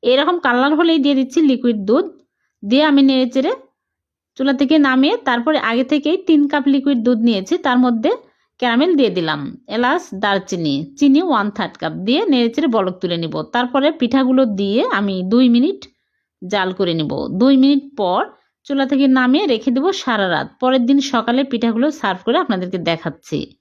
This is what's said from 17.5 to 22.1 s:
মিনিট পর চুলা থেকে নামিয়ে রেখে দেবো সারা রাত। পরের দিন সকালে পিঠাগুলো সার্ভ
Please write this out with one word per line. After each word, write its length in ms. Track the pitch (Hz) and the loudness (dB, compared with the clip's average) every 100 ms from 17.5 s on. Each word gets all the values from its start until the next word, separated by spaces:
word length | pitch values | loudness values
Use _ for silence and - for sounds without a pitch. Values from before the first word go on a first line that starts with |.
| 277 | 4
মিনিট 260 | 269 285 277 - | 4 2 -2 -6
পর 240 | 190 185 403 _ _ _ _ | -2 -2 -4 _ _ _ _
চুলা 180 | 277 269 | -4 0
থেকে 180 | 277 277 | 2 4
নামিয়ে 340 | 262 254 277 392 | 4 4 2 2
রেখে 220 | 226 277 | -2 0
দেবো 180 | 247 285 | 0 0
সারা 340 | 190 - 220 190 | -2 -2 -2 0
রাত। 180 | 160 156 _ | -2 -4 _
পরের 240 | 254 262 240 | 0 0 2
দিন 120 | 277 277 | 2 2
সকালে 320 | 240 226 247 | -2 0 -2
পিঠাগুলো 440 | 277 247 233 226 277 | -2 -2 -2 0 -2
সার্ভ 280 | 302 214 | -2 -6